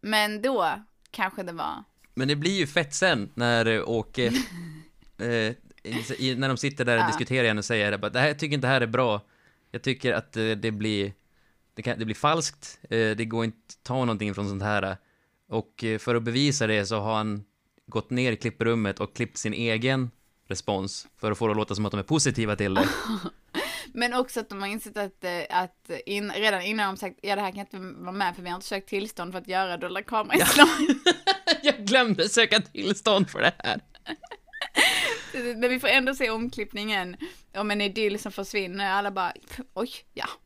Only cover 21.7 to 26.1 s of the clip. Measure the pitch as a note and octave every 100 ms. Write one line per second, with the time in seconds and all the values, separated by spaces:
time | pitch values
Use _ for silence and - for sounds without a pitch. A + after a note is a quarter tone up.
21.7 | G2 G#2 G#2 F#2+ D#3 C#3+ A#2+ A2 G#2 G2+
22.7 | F#2+ C#4+ - - A3 F3+ - _ - C5+
23.7 | - - A#3+ A#3+ B3 B3+ - A3 G3 G3
24.7 | G#3+ G#3+ G#3 G3 - F3+ F3 D#3+ F3 F#3
25.7 | _ - E3+ -